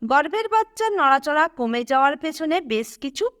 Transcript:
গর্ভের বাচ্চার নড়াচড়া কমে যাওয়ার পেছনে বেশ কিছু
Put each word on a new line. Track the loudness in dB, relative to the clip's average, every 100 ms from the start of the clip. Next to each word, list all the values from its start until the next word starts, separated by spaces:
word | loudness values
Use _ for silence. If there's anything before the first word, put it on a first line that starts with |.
গর্ভের | 0 2 2 -2 0
বাচ্চার | 0 0 -2 -2
নড়াচড়া | 2 4 4 2 0 0
কমে | -2 -4 -4
যাওয়ার | 0 2 2 0
পেছনে | -6 -4 -2 -2
বেশ | -2 -4 -4 -10
কিছু | -10 -4 -6 -6